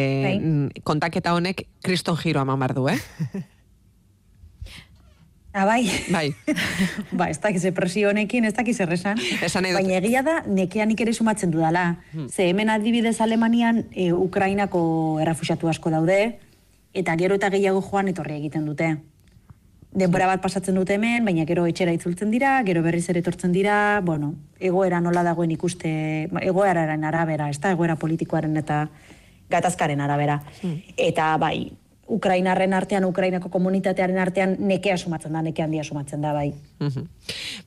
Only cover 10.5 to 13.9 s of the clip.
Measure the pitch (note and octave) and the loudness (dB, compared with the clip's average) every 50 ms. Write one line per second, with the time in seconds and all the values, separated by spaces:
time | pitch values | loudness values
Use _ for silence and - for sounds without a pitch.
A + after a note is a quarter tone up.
10.5 | G3+ F#3+ F#3 F3 - G#3+ G#3+ A3 A3 - A#3+ A3 A#3 - A3+ A3 G#3+ G#3+ - F3 | 0 0 0 0 0 0 0 2 2 2 0 0 0 2 2 0 2 2 0 0
11.5 | D#3 D#3+ E3 D#3+ E3 F3+ F3+ E3+ E3+ F3 - - D3 D#3+ D3 A#2+ - - F#3+ F3 | 2 2 2 2 2 2 2 0 0 -2 -6 -10 -10 -10 -8 -6 -2 0 2 2
12.5 | F3+ G3+ G#3+ A3 A3 A3 G#3 A3+ A#3 A#3+ A3 A3+ A3 - A3 A3 A3+ A3+ A3+ A3+ | 2 2 2 2 0 2 2 2 2 2 2 2 0 0 0 2 2 2 4 4
13.5 | A#3 A#3 A#3 A#3 A#3 A3+ - - | 4 4 4 4 2 2 0 -4